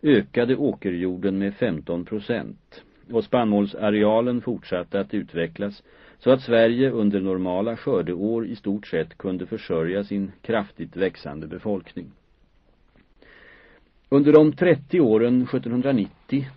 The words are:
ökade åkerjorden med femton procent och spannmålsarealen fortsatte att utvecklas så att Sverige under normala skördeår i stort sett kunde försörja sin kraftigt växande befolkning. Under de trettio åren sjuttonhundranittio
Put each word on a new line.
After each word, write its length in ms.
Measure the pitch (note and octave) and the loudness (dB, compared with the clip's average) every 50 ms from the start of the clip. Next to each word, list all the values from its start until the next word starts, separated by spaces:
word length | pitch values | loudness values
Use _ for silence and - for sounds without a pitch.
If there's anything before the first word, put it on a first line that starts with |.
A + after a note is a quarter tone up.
| - | 2
ökade 520 | D3+ C#3 G#2 - - - A#2+ A#2+ B2 C3 | 4 4 4 4 2 0 0 0 0 0
åkerjorden 840 | - C#3+ B2 G2+ - - G2 F2+ F2 F2+ F#2 F#2 F2+ F#2+ G2 F#2+ | 0 0 -2 -2 -4 -4 -6 -4 -2 -4 -4 -4 -2 -2 -2 -2
med 160 | G2 G2 G2+ G2+ | -2 -2 -4 -4
femton 520 | - B2+ A2 E2+ D2+ - - F2 F2 E2+ | -4 -4 -4 -4 -4 -6 -6 -6 -6 -6
procent 760 | - A2 G#2 G2+ - A#2+ G2+ B1+ G#1+ - - _ _ - - - _ _ _ _ - | -8 -8 -8 -6 -6 -6 -6 -8 -10 -14 -20 _ _ -20 -20 -20 _ _ _ _ -4
och 120 | A#2 A2+ G#2 | -4 -4 -2
spannmålsarealen 1160 | - - B2 A#2 G#2+ G#2 G#2 G2+ G2+ - - G#2+ G#2 G#2+ G#2+ G#2 G#2 A2 A2+ A#2+ B2 B2 A#2+ | 0 0 2 2 2 2 2 2 0 -2 -2 -2 0 2 4 4 4 4 2 2 0 -2 -4
fortsatte 580 | - B2+ A#2+ - - - F#2 F2+ F2 - - G2 | -4 -6 -8 -8 -6 -6 -6 -6 -4 -4 -4 -4
att 140 | G2 - - | -4 -4 -6
utvecklas 680 | G2+ F2+ - - E2+ E2 E2 E2 - G2+ G2+ G2+ - _ _ - - - - - _ | -6 -6 -6 -6 -6 -6 -6 -6 -8 -8 -8 -8 -12 _ _ -20 -20 -20 -20 -16 _
så 120 | - B2 | 2 4
att 100 | C3+ C3+ | 4 4
Sverige 500 | C3 - A#2 A2+ A2+ A2+ A#2+ B2 C3+ C3+ | 2 2 4 4 4 4 4 2 0 0
under 300 | A#2 A#2 G#2 G2+ G2+ F#2+ | 2 2 2 2 2 0
normala 560 | F#2+ F#2+ F#2 F#2 F#2 F#2 F2+ F#2+ G#2 A#2 A2+ | 0 -2 -2 -2 -2 -2 -2 -2 -2 -4 -4
skördeår 680 | - - D3 B2+ F#2 E2 E2+ F2+ E2+ G2+ A2 A#2 A#2 A2+ | -6 -4 -2 -2 0 0 -2 -4 -4 -2 -2 -2 -2 -4
i 100 | F#2 A2+ | -6 -8
stort 320 | G#2 - G2+ G2+ G#2 - | -8 -6 -6 -6 -6 -6
sett 300 | - F2 E2 D#2+ E2 - | -6 -4 -4 -4 -6 -8
kunde 280 | - - G2 F#2 F2+ F#2 | -10 -8 -6 -6 -6 -6
försörja 580 | - A2 - - - F2 D#2+ D#2+ E2+ F#2 G2+ G2+ | -8 -10 -10 -6 -4 -2 -2 -2 -2 -2 -4 -4
sin 280 | G2+ G#2 G2+ G2 F#2+ - _ | -4 -4 -6 -6 -6 -10 _
kraftigt 560 | - - A2+ A2 G2+ - - - E2 - - | -6 -4 -2 -2 -4 -4 -10 -14 -14 -12 -4
växande 500 | F2 F#2+ F2+ - - - D2 D2 D2+ D#2 | -2 -2 -2 -2 -6 -12 -14 -12 -12 -12
befolkning. 640 | D#2 F2+ F2+ - G#2+ G2+ F#2 - - - F2+ D#2+ C2+ - _ _ _ _ _ _ _ _ _ _ _ _ _ _ _ _ _ _ _ _ _ _ - - - - - - - _ _ _ _ _ _ _ _ _ - | -12 -12 -10 -6 -6 -6 -6 -8 -10 -14 -16 -16 -16 -18 _ _ _ _ _ _ _ _ _ _ _ _ _ _ _ _ _ _ _ _ _ _ -20 -20 -20 -20 -20 -20 -20 _ _ _ _ _ _ _ _ _ 0
Under 240 | C3+ C#3+ C#3+ D3 D3 | 2 4 6 8 8
de 200 | D3+ D3+ D#3 C#3+ | 8 8 6 4
trettio 460 | - F3 F3+ D#3+ C3+ - - F3+ F3+ | 2 2 2 2 2 0 0 2 2
åren 480 | D3 A2 A2 A2 A#2 A#2+ B2 B2+ B2 | 4 4 4 4 4 4 2 2 0
sjuttonhundranittio 1000 | - - B2 - A#2 A#2+ B2 B2+ C#3 C3+ A2 G2 - - _ _ - - C#3 C3+ C3+ - | 0 -4 -4 -4 -4 -2 -2 0 2 2 0 0 -2 -6 _ _ -4 -4 -4 -4 -6 -8